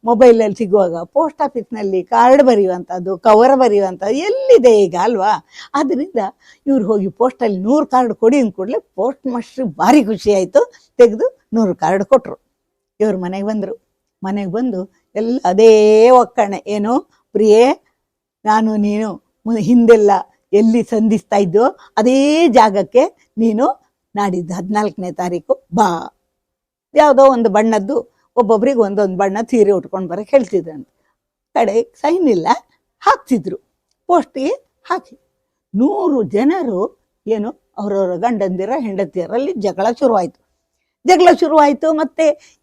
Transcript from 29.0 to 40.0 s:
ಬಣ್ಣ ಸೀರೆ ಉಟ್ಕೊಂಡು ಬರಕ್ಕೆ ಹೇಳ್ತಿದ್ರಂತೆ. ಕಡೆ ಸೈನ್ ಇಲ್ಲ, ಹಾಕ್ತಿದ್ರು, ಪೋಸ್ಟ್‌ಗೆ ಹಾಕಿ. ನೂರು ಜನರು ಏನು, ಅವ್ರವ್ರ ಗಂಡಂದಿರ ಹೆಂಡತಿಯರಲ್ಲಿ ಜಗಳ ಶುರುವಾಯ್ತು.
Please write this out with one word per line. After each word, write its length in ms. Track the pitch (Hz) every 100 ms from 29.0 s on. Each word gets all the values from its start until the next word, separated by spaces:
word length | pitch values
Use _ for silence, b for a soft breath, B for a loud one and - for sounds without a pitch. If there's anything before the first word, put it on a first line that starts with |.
| 196 185
ಬಣ್ಣ 200 | 196 202 233
ಸೀರೆ 200 | 233 202
ಉಟ್ಕೊಂಡು 380 | 190 - 190 175
ಬರಕ್ಕೆ 280 | 180 208 277
ಹೇಳ್ತಿದ್ರಂತೆ. 800 | 214 185 165 151 - _ _ _ _ _ _
ಕಡೆ 400 | - 226 220 - _
ಸೈನ್ 280 | 302 359 294
ಇಲ್ಲ, 180 | 180 160 - - _ _ _
ಹಾಕ್ತಿದ್ರು, 580 | 403 539 - 233 175 - _ _ _ _ -
ಪೋಸ್ಟ್‌ಗೆ 420 | 349 - 269 285 554 _ _
ಹಾಕಿ. 360 | - 359 - _ _ _ _ _ _ 196
ನೂರು 480 | 285 403 359 269
ಜನರು 840 | 165 202 277 359 269 202 311 - _ _ 208
ಏನು, 460 | 220 214 - _ -
ಅವ್ರವ್ರ 380 | 202 196 185 175
ಗಂಡಂದಿರ 540 | 233 214 190 185 196 285
ಹೆಂಡತಿಯರಲ್ಲಿ 720 | 226 196 175 185 165 233 285
ಜಗಳ 340 | 311 196 185 220
ಶುರುವಾಯ್ತು. 460 | 233